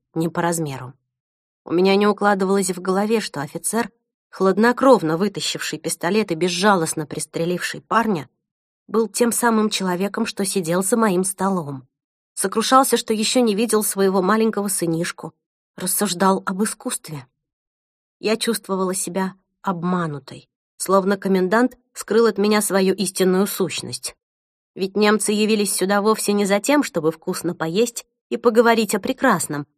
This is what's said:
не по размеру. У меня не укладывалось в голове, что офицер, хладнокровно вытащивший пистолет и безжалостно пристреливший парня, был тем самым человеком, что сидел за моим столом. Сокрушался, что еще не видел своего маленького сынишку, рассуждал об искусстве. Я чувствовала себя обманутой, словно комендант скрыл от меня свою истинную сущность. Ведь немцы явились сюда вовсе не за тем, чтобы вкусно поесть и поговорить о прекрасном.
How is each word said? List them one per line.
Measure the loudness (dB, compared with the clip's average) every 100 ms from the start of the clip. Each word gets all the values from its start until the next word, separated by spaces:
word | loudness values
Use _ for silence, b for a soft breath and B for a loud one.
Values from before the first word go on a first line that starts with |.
| _
не | -4 -4
по | -2
размеру. | -2 -2 -4 -8 -12 -18 _ _ _ _ _ _ -4
У |
меня | 2 4 4
не | 2
укладывалось | 2 2 2 2 0 0
в | -4
голове, | -2 0 0 0
что | -2 -8
офицер, | -10 -8 -4 -4 -4 _ _ _ _
хладнокровно | 0 2 4 2 4 6 6 4 0
вытащивший | -2 -4 -6 -6 -8 -8
пистолет | -8 -4 -2 0 -2
и | -2
безжалостно | -2 2 2 4 0 -4 -8
пристреливший | -10 -8 -6 -4 -4 -6 -10
парня, | -2 0 0 -2 -6 _ _ _ _ _ -6
был | -2 -2
тем | 0 0
самым | 0 2 2 0
человеком, | -2 -4 -2 -4 -4 -6
что | -4 -4
сидел | -2 -2 -2
за | 0 2
моим | 2 2
столом. | -2 -2 -2 -2 -4 -10 -14 _ _ _ _ -6
Сокрушался, | -4 -2 4 4 4 0
что | 0
еще | -2 0 2
не | 2 2
видел | 0 0
своего | 0 0 2 2
маленького | 2 2 2 0 -4
сынишку, | -2 -2 -2 -4 -8 -14 -16 _ _ _ -10
рассуждал | -6 -2 -2 0 2 2 -2
об | -4
искусстве. | -4 -4 -8 -10 -10 -14 -16 _ _ _ _ _ _ _ _ _
Я | -2 -2
чувствовала | -2 -4 -4 -2 -2
себя | -4 -4 -4 -4 -8 _ _
обманутой, | -6 -4 -2 -2 -4 -8 -14 -20 -20 _ _ -10
словно | 2 2 4 0
комендант | 2 2 2 2 2 -2 _
скрыл | -14 -2 2 4
от | 4
меня | 2 2
свою | 2 2 2
истинную | 2 -2 0 2 2 0
сущность. | -2 -4 -4 -8 -10 -12 -14 _ _ _ _ _ -8
Ведь | -4 2
немцы | 4 4 2
явились | 0 2 2 0
сюда | -2 0 2
вовсе | 2 0 0
не | 0 2
за | 0
тем, | 2 2
чтобы | 0 -2 -2
вкусно | -2 -6 -6 -6 -4
поесть | -2 0 -2 -4 -16 _ _
и | -2
поговорить | 2 4 6 4 2 -2
о |
прекрасном. | -4 0 2 2 -2 -8 -10